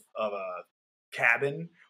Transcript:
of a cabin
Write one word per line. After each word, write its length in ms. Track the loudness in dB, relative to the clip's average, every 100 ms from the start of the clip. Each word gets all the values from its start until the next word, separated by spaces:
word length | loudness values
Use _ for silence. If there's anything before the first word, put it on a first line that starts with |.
| -12 -4
of 180 | -4
a 140 | -2 -6 -8 -12 _ _ _ _
cabin 580 | 2 4 4 2 -2 -8 _